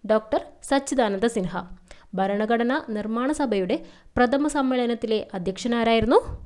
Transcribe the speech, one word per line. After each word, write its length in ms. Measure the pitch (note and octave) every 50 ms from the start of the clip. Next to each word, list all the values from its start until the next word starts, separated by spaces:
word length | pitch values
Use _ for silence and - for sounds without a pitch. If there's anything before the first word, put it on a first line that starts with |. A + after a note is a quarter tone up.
| - G#3
ഡോക്ടർ 300 | G#3+ G#3+ G#3+ - - D#4+ - - - - - -
സച്ചിദാനന്ദ 600 | C4+ C#4 C4+ - C#4 B3+ A#3+ G#3 G3 F#3+ F#3 A#3+ -
സിൻഹ. 280 | F#3+ F#3 E3+ F#3 F3 F3+ - - - - _ - - - - - F#3
ഭരണഘടനാ 580 | F#3+ F#3+ G3+ G3+ G#3+ G#3+ A#3 A3+ A#3 A#3+ C4 D#4 - - G#3+
നിർമ്മാണ 320 | G#3 G#3 G#3+ A3 A#3 B3 C4+ D4+ D4
സഭയുടെ 360 | D4 A#3+ G#3+ G3 F#3 F3+ B3 E4 - - - - _ - _ A#3
പ്രഥമ 280 | B3 A#3+ B3+ C#4 D4 D4+ D4
സമ്മേളനത്തിലെ 640 | D4 C4+ B3+ B3+ B3 B3 A#3 A#3+ A3+ - A3 A3 G#3+ - - - G3
അധ്യക്ഷനാരായിരുന്നു? 840 | F3 F#3 F#3+ - - A#3+ A#3 A#3 A3+ A3+ A3+ A3+ G#3+ A3+ D4 A#4 C5+ - - - -